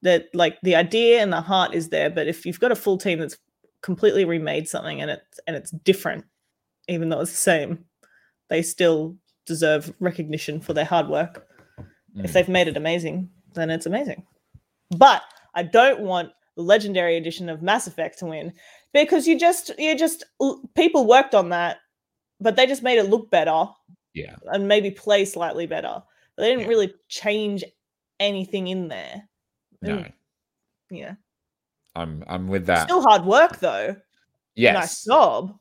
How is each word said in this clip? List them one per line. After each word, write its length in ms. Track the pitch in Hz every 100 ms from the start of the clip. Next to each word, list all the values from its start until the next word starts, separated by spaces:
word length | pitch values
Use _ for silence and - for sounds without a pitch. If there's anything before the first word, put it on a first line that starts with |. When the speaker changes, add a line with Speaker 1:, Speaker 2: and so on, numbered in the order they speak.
Speaker 1:
that, 240 | 190 175 165 180
like, 240 | 170 160
the 140 | 185 165
idea 440 | 175 220 233 233
and 100 | 208
the 80 | 165
heart 320 | 170 190 180
is 160 | 165 160
there, 220 | 156 151
but 160 | 165 151
if 180 | 170 -
you've 140 | 170
got 120 | 247
a 40 | 220
full 240 | 208 185
team 180 | 202 170
that's 180 | 156 - _ _ _ _
completely 440 | - 180 208 196 180
remade 440 | 170 156 151 160
something 320 | 165 - 147
and 80 | 151
it's, 300 | 143 _ - -
and 80 | 156
it's 160 | -
different, 520 | 165 - 190 - - - _ _ _ _ _ -
even 220 | 175 165
though 120 | 151
it's 100 | 170
the 60 | -
same, 480 | - 165 147 170 _ _ _ _ _ _ _
they 120 | 160
still 560 | 165 - 175 160 160 180 _ _ -
deserve 440 | 160 160 151 156 -
recognition 600 | 180 175 156 151 - 151
for 120 | -
their 120 | 151 156
hard 220 | 175 147
work. 380 | 151 170 - _ _ _ - - _ _ 101
If 140 | 98
Speaker 2:
Mm. 40 |
Speaker 1:
they've 140 | 165 180
made 180 | 185 165
it 100 | 151
amazing, 540 | 156 170 165 165 185 _ _ -
then 160 | 160
it's 160 | 160 165
amazing. 360 | 202 277 - - _ _ - _ _ _
But 320 | 170 269 196 - - _ -
I 80 |
don't 380 | 175 226 254 269
want 300 | 202 180 165 _ _ -
the 60 |
Legendary 540 | 170 214 208 185 175 170
Edition 320 | 160 165 175
of 140 | 160
Mass 240 | 175 220 233
Effect 320 | - 160 -
to 60 | 175
win 280 | 156 156 - - _ _
because 320 | 285 302 349 294
you 140 | 320
just, 320 | 339 349 - -
you 160 | 311 302
just, 280 | 320 330 - _
l-, 200 | 277 269 - -
people 320 | 330 330 226
worked 260 | 247 269
on 140 | 208 180
that, 280 | 175 170 - _ _ _ _ _ _
but 160 | 208 220
they 100 | 254
just 160 | 269
made 140 | 247 240
it 60 | 196
look 220 | 220 214
better 360 | 180 156 156 190 _ _ 180 _
Speaker 2:
Yeah. 220 | 80 - - -
Speaker 1:
and 200 | 196 196
maybe 240 | 208 202
play 320 | 196 - 202
slightly 420 | 196 175 165 - 170
better. 380 | 160 165 - _ _ _ -
But 80 |
they 60 | 214
didn't 140 | 254
Speaker 2:
Yeah. 40 | 214
Speaker 1:
really 260 | 226 190 - _
change 560 | - 220 214 208 202 175 _ _ _ _ _
anything 480 | 202 196 185 196 185
in 220 | 190 175
there. 400 | 107 71 64 - _ _ _ _ _
Speaker 2:
No. 140 | 196 202
Speaker 1:
And, 140 | - _ _ _ _ _ _ _ _
yeah. 260 | 180 - 202 _ _ _ _ _ _ _ 82
Speaker 2:
I'm, 260 | 82 78 -
I'm 220 | 90 92
with 160 | 98 90
that. 180 | 87
Speaker 1:
Still 180 | 80 370
hard 220 | 269 208
work, 360 | 180 226 339 -
though. 360 | 175 101 107 202 _ _ _ _ _ -
Speaker 2:
Yes. 180 | 117
Speaker 1:
Nice 300 | 185 175 - -
job. 520 | 277 214 113 185 208